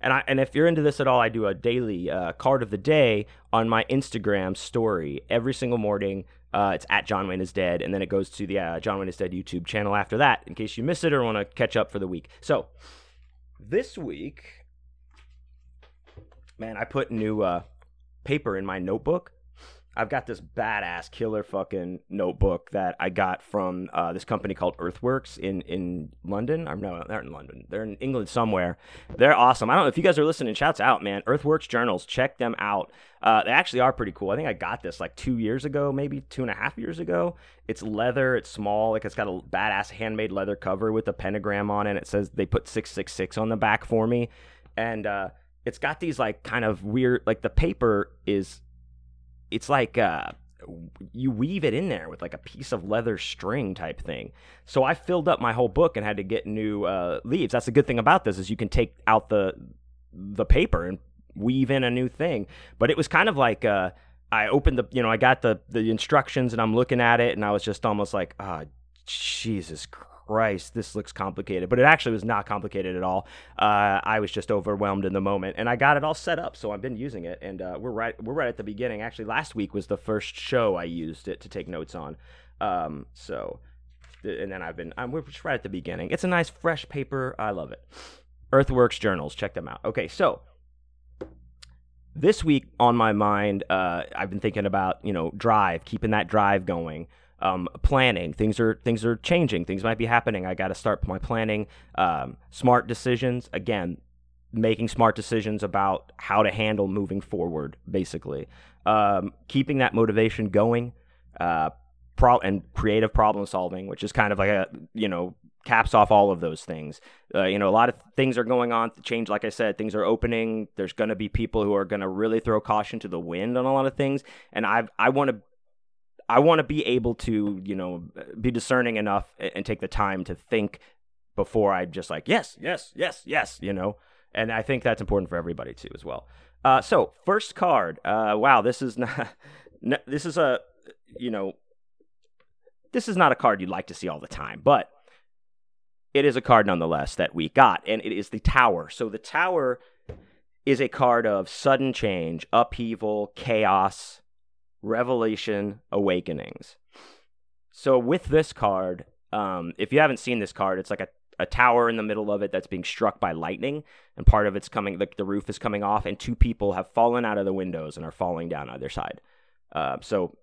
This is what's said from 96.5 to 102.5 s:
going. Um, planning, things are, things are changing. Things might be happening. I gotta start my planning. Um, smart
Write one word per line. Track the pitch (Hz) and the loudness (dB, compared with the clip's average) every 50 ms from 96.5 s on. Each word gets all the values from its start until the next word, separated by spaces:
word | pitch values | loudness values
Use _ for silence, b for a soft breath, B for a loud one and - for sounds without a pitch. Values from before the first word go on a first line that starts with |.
| 101 98 92 | 4 2 0
going. | 90 90 85 85 80 76 78 85 b b b b b b b | -2 -4 -4 -4 -8 -8 -12 -14 b b b b b b b
Um, | - 95 92 92 90 - - - - | -2 -2 0 0 -4 -6 -8 0 0
planning, | - 139 135 131 123 110 85 87 80 73 | 2 4 6 4 4 2 0 -2 -6 -2
things | - 107 110 101 - | 0 0 0 2 2
are, | 117 110 110 - _ | 2 2 2 0 _
things | 123 117 107 110 | -2 -2 0 0
are | 117 117 | 0 -2
changing. | 110 - - 175 175 165 120 107 85 87 | 0 0 2 2 4 4 2 2 -2 -2
Things | - 95 98 95 | -4 -4 -2 -2
might | 113 113 107 | -2 -2 -2
be | 117 | 0
happening. | 113 117 117 113 117 107 95 90 | 2 2 2 2 2 -2 -2 -4
I | 92 92 | -4 -4
gotta | - 95 95 92 | -2 -2 -4 -4
start | - - 113 104 - - | -2 0 -2 0 0 -2
my | - 92 95 | -4 -4 -6
planning. | - - 120 113 113 110 107 104 104 b b b b b b | -4 -4 -2 -2 0 -2 -2 -2 -4 b b b b b b
Um, | - 92 87 82 73 64 64 - - _ | 0 0 2 0 -2 -4 -8 -10 -16 _
smart | - | -20